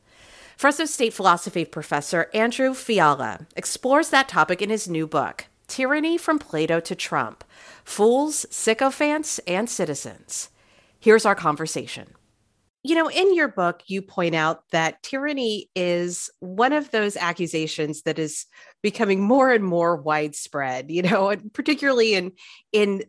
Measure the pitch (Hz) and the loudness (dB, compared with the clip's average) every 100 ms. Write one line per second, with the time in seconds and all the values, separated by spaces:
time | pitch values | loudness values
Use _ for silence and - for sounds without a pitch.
0 | _ _ - - - - 277 294 311 - | _ _ -20 -20 -20 -2 0 2 -2 0
1 | 226 - 190 175 - 175 160 - 151 147 | -2 2 4 4 2 -4 -4 -8 -4 -4
2 | 143 175 165 220 233 233 262 262 - 208 | 0 -2 0 0 0 2 0 0 -2 2
3 | 156 139 117 98 - - - - 254 277 | 4 2 -2 -8 -14 -10 -8 -4 2 2
4 | 320 277 269 175 156 180 202 214 185 160 | 4 2 2 2 2 0 -2 -4 -4 -4
5 | 160 156 110 - - _ - - 262 294 | -2 -2 -2 -6 -16 _ -12 -4 -2 0
6 | 311 339 - 311 - 156 160 165 165 180 | 0 -2 0 -2 -2 -2 0 0 -2 -8
7 | - 156 113 - - - - - - - | -4 -2 -2 -6 -20 -20 -20 -20 -10 2
8 | 214 247 302 302 - - - 220 269 262 | 4 4 2 -2 -6 -4 -2 2 0 0
9 | 294 302 302 - - 180 233 - 165 139 | 0 0 -4 -6 -4 -2 -2 -4 -4 -4
10 | - - - - - _ _ _ _ _ | -10 -16 -12 -12 -12 _ _ _ _ _
11 | - 220 214 196 170 147 160 156 120 - | 6 6 6 2 0 -2 -2 -6 -8 -12
12 | 98 - _ _ _ _ _ _ 269 330 | -16 -20 _ _ _ _ _ _ 0 0
13 | 311 320 392 349 294 202 175 175 - 190 | 2 2 4 4 2 0 -2 -2 -6 -8
14 | 190 - 170 160 156 165 _ 165 160 - | -6 -2 0 2 0 -2 _ 0 0 -2
15 | - 269 285 285 240 208 - - 180 175 | -8 -6 -4 -2 -2 -4 -6 -4 0 0
16 | 175 180 - - 185 185 254 302 285 226 | -2 -6 -10 -14 -8 0 2 2 0 0
17 | 208 202 170 175 170 160 156 - 151 151 | -2 -2 -4 -2 -2 -2 -4 -4 -4 -4
18 | - 156 156 - - - - _ 208 202 | -4 -4 -4 -6 -14 -18 -20 _ -4 0
19 | 214 190 202 262 262 240 190 170 170 165 | 0 2 4 4 6 4 2 2 2 0
20 | 147 151 151 147 - 147 135 127 139 165 | 0 -2 -2 -6 -10 -6 -4 -6 -4 -2
21 | 180 196 196 214 214 - 294 285 285 247 | 2 2 2 -2 -6 -6 -2 0 0 2
22 | 226 196 180 - - - _ 214 202 196 | 2 2 -2 -8 -18 -20 _ 2 2 0